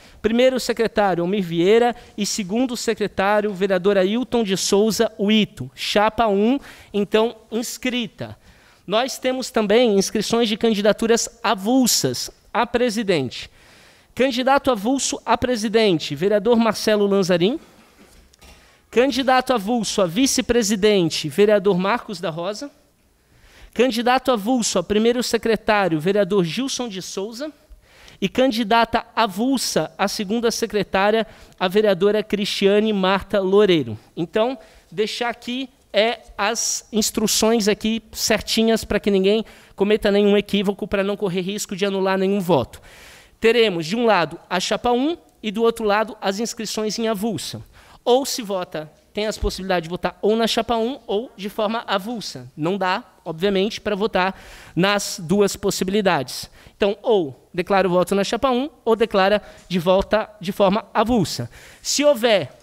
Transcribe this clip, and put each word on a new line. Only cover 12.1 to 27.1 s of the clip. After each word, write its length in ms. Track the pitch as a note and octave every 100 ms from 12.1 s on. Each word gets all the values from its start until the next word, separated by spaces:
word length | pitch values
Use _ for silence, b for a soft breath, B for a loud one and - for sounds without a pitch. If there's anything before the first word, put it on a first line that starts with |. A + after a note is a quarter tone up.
| B2+ - - _
a 140 | G3+ A#3
presidente. 840 | A#3+ B3 G3+ G3 E3+ B2+ - - b b b b b b -
Candidato 560 | C4 A#3+ B3+ C#4 C4+
avulso 500 | A#3+ G#3 C4+ - -
a 140 | - A#3+
presidente, 800 | B3 B3 G#3+ G#3+ A3 E3 - C#3+
vereador 420 | F#3+ G#3 G3 A#3
Marcelo 480 | A3+ G#3 - G#3+ G3+
Lanzarin. 540 | G3 F3 F3+ F3+ D4+ - - _ _ - - _ _ b b b b _
Candidato 600 | A3+ C4+ B3 B3+ B3+ B3
avulso 500 | B3+ F#3+ B3 G3+ -
a 60 | F#3
vice-presidente, 1200 | E3+ C4+ - - A#3+ G3+ G#3+ G#3+ G3+ E3+ - D#3
vereador 500 | C#3 G#3 G#3 G3 F3+
Marcos 440 | F#3 A#3+ - F3
da 80 | F3+
Rosa. 420 | D#3+ F3 G#3+ C#4+ - _ _ _ _ b b b b b
Candidato 580 | - B3+ A3+ A#3+ B3+ -
avulso 480 | A#3+ G3 C4 G#3 F#3+
a 40 |
primeiro 380 | E3+ G#3 A3+ B3
secretário, 800 | A3+ A3+ A3+ G#3+ - G#3 F#3 D#3+
vereador 460 | D#3+ G3+ G3 G3+ E3+
Gilson 420 | D#3 C4 - B3
de 140 | F#3+
Souza. 500 | -